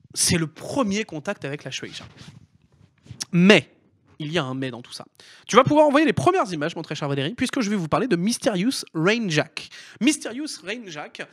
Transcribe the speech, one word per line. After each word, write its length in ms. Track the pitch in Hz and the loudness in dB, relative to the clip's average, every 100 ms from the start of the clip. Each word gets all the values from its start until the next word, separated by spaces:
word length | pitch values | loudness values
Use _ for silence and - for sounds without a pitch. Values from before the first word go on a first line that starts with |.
| _ | _
c'est 240 | - - 175 | -2 0 0
le 100 | 156 | -2
premier 560 | - - - 220 202 220 | -8 -6 -2 0 -2 -4
contact 400 | 156 170 208 139 | -8 -8 -8 -8
avec 180 | 147 | -10
la 80 | 143 | -10
Shueisha. 340 | - 110 - 117 - - - - _ _ _ _ _ - - - | -10 -10 -14 -18 -20 -20 -20 -20 _ _ _ _ _ -18 -14 0
Mais, 380 | 170 185 190 - _ _ _ _ - | 6 8 8 4 _ _ _ _ -10
il 120 | 147 | -4
y 60 | 170 | -4
a 60 | |
un 100 | 131 | -2
mais 180 | 131 131 | -4 -6
dans 100 | 120 | -8
tout 120 | 120 | -14
ça. 120 | - - _ - - - | -18 -20 _ -20 -20 2
Tu 100 | 208 | 4
vas 80 | |
pouvoir 240 | 262 294 302 | 6 6 6
envoyer 180 | 277 302 | 6 4
les 80 | |
premières 380 | - - 370 247 | 2 2 2 0
images, 220 | 165 151 170 | -2 -4 -6
mon 60 | |
très 140 | 156 156 | -8 -6
cher 120 | 147 | -4
Valérie, 260 | 139 139 240 | -2 -4 -2
puisque 240 | 254 277 | -4 -2
je 80 | 202 | -2
vais 60 | 208 | -2
vous 120 | 160 | 0
parler 200 | 151 247 | 0 0
de 80 | 170 | 0
Mysterious 680 | 196 240 269 190 220 - - | 0 -2 0 0 0 -2 -6
Rain 340 | 165 165 233 208 | -2 0 2 0
Jack. 400 | 151 - - - - - - | 0 -2 -6 -16 -18 -18 -2
Mysterious 600 | 240 302 254 233 302 - 175 | 0 0 -4 -8 -10 -10 -10
Rain 180 | 240 202 | -10 -10
Jack 340 | 151 190 - 139 | -12 -12 -12 -16